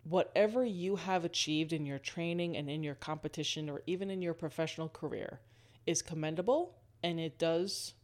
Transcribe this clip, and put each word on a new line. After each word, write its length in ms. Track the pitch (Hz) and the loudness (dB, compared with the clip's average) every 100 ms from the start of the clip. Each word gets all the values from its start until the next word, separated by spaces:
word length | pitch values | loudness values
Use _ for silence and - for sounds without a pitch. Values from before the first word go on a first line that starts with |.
Whatever 600 | 156 180 - - 214 233 | 2 2 4 4 4 4
you 340 | 254 185 180 196 | 0 0 0 0
have 280 | 170 185 170 | 2 2 2
achieved 480 | 170 - 156 156 | 0 2 2 2
in 140 | 160 147 | 0 0
your 100 | 139 | -4
training 580 | - - 170 170 175 165 | -6 -2 0 0 0 -2
and 140 | 143 | -2
in 140 | 151 | -2
your 100 | 151 | -2
competition 800 | 139 - 156 151 - 147 - 151 | -4 -4 -4 -4 -2 -2 -2 -2
or 100 | 143 - | -4 -2
even 240 | 180 196 | -2 0
in 100 | 190 | -2
your 140 | 175 165 | -2 -2
professional 520 | 160 - 160 - 160 | -4 -2 -2 -2 -6
career 540 | - 151 113 - - - - - - - | -4 -6 -4 -6 -8 -18 -20 -20 -8 -2
is 160 | 160 | 0
commendable, 760 | - 160 156 160 185 285 349 - - - | -2 -2 -2 0 2 2 2 -8 -20 -4
and 180 | 175 165 | -2 0
it 200 | 165 - | -2 0
does 560 | 165 165 190 - - - | 2 4 2 -2 -6 -12